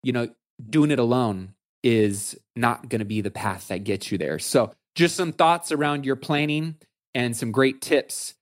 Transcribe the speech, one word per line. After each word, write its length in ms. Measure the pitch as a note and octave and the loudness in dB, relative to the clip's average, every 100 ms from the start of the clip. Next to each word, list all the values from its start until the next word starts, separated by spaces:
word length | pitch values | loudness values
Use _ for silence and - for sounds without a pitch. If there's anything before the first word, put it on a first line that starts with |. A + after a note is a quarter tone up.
You 100 | B2+ | -2
know, 160 | B2 A#2+ _ _ - A2 | -2 -4 _ _ -20 -2
doing 220 | D3+ D3+ | 2 4
it 80 | C#3 | 4
alone 560 | A#2 B2+ A#2 F#2+ F#2 - _ _ | 2 2 0 -2 -8 -16 _ _
is 560 | B2+ A2+ G#2+ G2+ - - _ - | 2 4 4 0 -8 -12 _ -2
not 320 | A#2+ A#2 A#2+ | -2 -2 -6
gonna 160 | A#2 | -6
be 160 | G#2 G#2+ | -2 -4
the 100 | G2+ | -4
path 380 | - G#2 F#2 - | -4 -4 -6 -6
that 160 | F#2 | -6
gets 260 | G2+ G2 - | -4 -4 -4
you 80 | G2 | -4
there. 200 | D2+ D#2+ | -2 -4
So 340 | - C#3 G#2+ - _ | 0 2 2 -4 _
just 220 | - E3+ - | 0 0 2
some 160 | F3 | -4
thoughts 380 | D3+ E3 E3+ - | 2 4 4 0
around 360 | D3+ D3 D3 C3+ | 0 0 0 -2
your 100 | C3+ | -4
planning 600 | - D3 D3+ D3+ D#3+ D#3 _ _ _ | 0 0 0 -2 -4 -10 _ _ _
and 220 | B2+ A#2+ A#2 | -2 -2 -2
some 160 | A#2 | -2
great 280 | A2 C3+ C3 | 4 4 2
tips 540 | - D3 - - - - | 0 0 2 -10 -10 -14